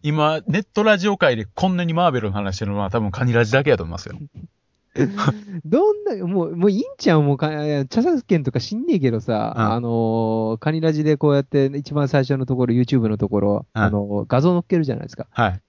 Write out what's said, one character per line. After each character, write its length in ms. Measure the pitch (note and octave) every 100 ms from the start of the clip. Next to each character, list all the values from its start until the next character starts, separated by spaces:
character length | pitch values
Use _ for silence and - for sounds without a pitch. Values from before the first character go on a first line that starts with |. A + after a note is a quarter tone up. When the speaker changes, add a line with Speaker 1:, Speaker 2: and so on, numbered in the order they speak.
Speaker 1:
今、 380 | D3 D3+ D3+ D#3 -
ネ 120 | E3+
ッ 40 |
ト 200 | G#3+ -
ラ 140 | A3 G#3
ジ 100 | G3
オ 100 | G3+
界 180 | D#3 A#2
で 100 | G#2
こ 240 | - F#3+
ん 80 | F3+
な 80 | F3
に 80 |
マ 160 | E3 F3
ー 20 |
ベ 100 | B2+
ル 60 | G#2+
の 40 |
話 220 | G2+ G2+ F#2+
し 20 |
て 60 | G#2
る 60 |
の 80 | G2+
は 100 | G2
多 100 | A#2
分 120 | G#2+
カ 120 | F#2+
ニ 100 | B2
ラ 120 | A#2 A2+
ジ 60 |
だ 120 | C3
け 60 | C#3+
や 80 | A2
と 60 |
思 60 | E2
い 20 |
ま 60 | E2+
す 80 | -
よ。 80 | - C#3+ - - _ _ _ _
Speaker 2:
<laughs> 680 | - D3 G3+ G#3 G#3+ G#3 F3+
ど 300 | D3+ A3+ G#4
ん 100 | G#4
な、 240 | G#4 G#3+ F3+
も 200 | F#3+ E3
う、 80 | E3+
も 120 | F#3+
う 40 |
い 40 | G3
い 40 |
ん 40 | B4 C#5
ち 140 | -
ゃ 40 | D#3+
う？ 60 |
も 140 | C#3+ C#3
う 20 |
か、 100 | D#3
著 560 | D3+ D3+ D3 C3+ -
作 180 | C#4 D#4
権 200 | - E3+
と 80 | C3
か 80 | C3
知 160 | B2 G#3+
ん 100 | D#4+
ね 100 | A#3
え 40 |
け 100 | C3+
ど 100 | A2+
さ、 320 | G#2 A2 A2 A2+
Speaker 1:
う 40 |
ん。 40 | G#2+
Speaker 2:
あ 60 | A2+
の 100 | A#2+
ー、 680 | A#2 A2+ A2+ A2+ A2+ A2 A2+
カ 140 | -
ニ 100 | D#3+
ラ 100 | D#3+
ジ 120 | D#3
で 120 | D3+ D3
こ 140 | D3+
う 40 |
や 80 | C#3+
っ 20 |
て 220 | C#3 C#3+ C3+
一 260 | C#3 C#3
番 160 | D3 C#3
最 140 | C#3
初 120 | B2+ C#3
の 100 | B2+
と 120 | B2+
こ 80 | B2
ろ、 80 |
YouTube 340 | A#2+ B2 C3+ A2+
の 100 | G#2+
と 120 | G2+
こ 100 | G#2
ろ、 260 | G2+ G2+ -
Speaker 1:
う 60 | A2
ん。 20 |
Speaker 2:
あ 80 | G2+
の 160 | G#2 G2+ G2+
ー、 20 | A2+
画 140 | B2+
像 100 | D#3+
載 80 | F3+
っ 40 | E3+
け 100 | F3+
る 60 |
じ 80 | D3
ゃ 40 | A#2
な 60 |
い 20 |
で 60 | -
す 60 | -
か。 120 | -
Speaker 1:
は 160 | - A2
い。 120 | F#2